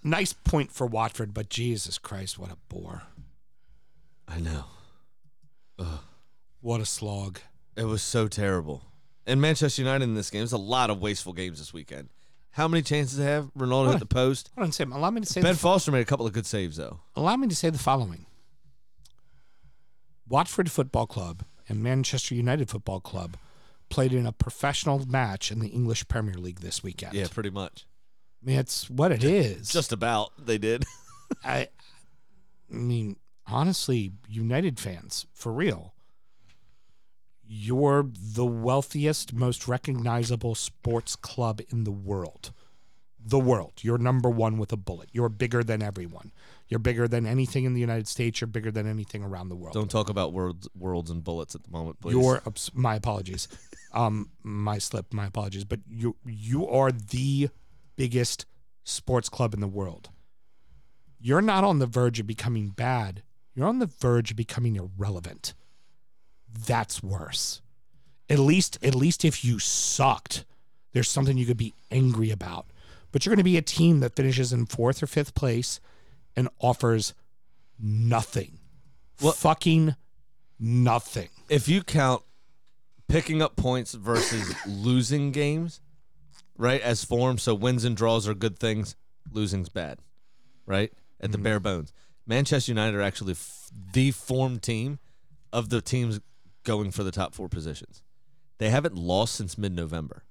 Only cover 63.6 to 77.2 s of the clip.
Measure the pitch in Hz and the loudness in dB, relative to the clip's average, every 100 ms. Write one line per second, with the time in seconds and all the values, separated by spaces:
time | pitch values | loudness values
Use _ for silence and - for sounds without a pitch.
63.6 | 151 254 220 - 127 120 113 110 113 - | 0 2 -2 0 4 4 2 -4 -4 -2
64.6 | 120 104 92 95 98 90 85 - - - | 0 -2 -4 -4 -2 -2 -8 -12 -12 -12
65.6 | - - - - - - - - - 110 | -20 -20 -20 -20 -20 -20 -20 -20 -18 -12
66.6 | 110 117 110 - 95 95 78 - - - | -2 -2 -2 -6 -6 -8 -6 -6 -4 -6
67.6 | - - - - - - - 147 139 180 | -14 -20 -20 -20 -20 -20 0 4 6 6
68.6 | - - - 131 151 - 165 - 120 113 | 4 0 0 2 2 4 2 2 2 2
69.6 | - - - - 135 120 - - - - | 0 0 0 2 2 2 -2 -8 -8 -20
70.6 | - - - 123 117 - 135 131 120 117 | -20 -20 -2 0 2 2 2 2 2 0
71.6 | 110 - - 127 127 113 110 104 87 85 | -2 -6 -2 4 4 4 2 0 -4 -8
72.6 | - - - - - 139 196 214 185 170 | -12 -18 -20 -20 -2 0 4 6 6 6
73.6 | 151 - 165 156 123 - 135 127 127 123 | 2 4 8 8 4 2 2 2 2 2
74.6 | 117 - 120 135 135 - 147 - 135 117 | 0 2 2 2 0 0 0 0 2 0
75.6 | 123 - - - - - - - 127 - | -2 -6 -12 -20 -20 -20 -8 -2 -2 2
76.6 | 123 127 123 113 101 - | 2 4 4 2 0 -8